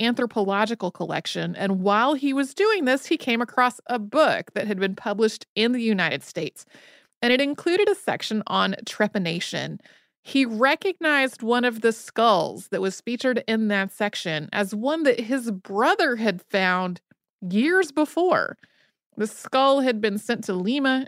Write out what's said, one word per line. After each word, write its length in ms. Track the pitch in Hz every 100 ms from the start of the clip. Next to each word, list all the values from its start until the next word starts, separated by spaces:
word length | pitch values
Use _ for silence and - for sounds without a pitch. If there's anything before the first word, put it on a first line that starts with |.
anthropological 880 | 226 240 240 226 196 196 214 226 208
collection, 640 | - 165 151 - 175 170 -
and 240 | 196 190
while 320 | 196 208 262
he 180 | 285 285
was 220 | 269 269
doing 320 | - 427 403 247
this, 200 | 269 -
he 120 | 330
came 240 | - 233
across 400 | 240 - 247 - -
a 120 | 247
book 520 | 208 294 277 101 -
that 140 | - 214
had 120 | 190
been 160 | 196 196
published 500 | 220 202 220 - -
in 200 | - 233
the 80 | 247
United 420 | 226 196 165 139
States, 420 | - 165 - - - - - - _ -
and 120 | 240
it 80 | 254
included 480 | 285 285 339 370 415
a 60 | 392
section 460 | - 123 - 214 -
on 280 | 190 190 - -
trepanation. 960 | - 208 202 170 170 - 143 143 - _ _ _ _ -
He 160 | 269
recognized 1000 | 247 214 262 302 392 - 320 285 262 -
one 220 | 226 240 247
of 160 | 226
the 100 | 226
skulls 800 | 220 - - 226 185 151 107 -
that 120 | 190
was 180 | 190 -
featured 440 | - 240 254 233 -
in 200 | 220 214
that 240 | 202 196
section 580 | - 208 - 175 156 -
as 220 | 208 196
one 300 | 208 262 330
that 160 | 285 240
his 320 | 220 269 233
brother 640 | 185 - 196 277 427 311 233
had 260 | 220 180
found 580 | - 196 185 185 185 175 _ _ _ - 180
years 440 | 202 294 370 339
before. 640 | 302 302 330 359 127 - - _ _ _ _ _ -
The 100 | 214
skull 540 | - - 262 269 277
had 200 | 254 220
been 160 | 214 208
sent 260 | - 233 220
to 80 |
Lima 520 | 185 190 285 269 262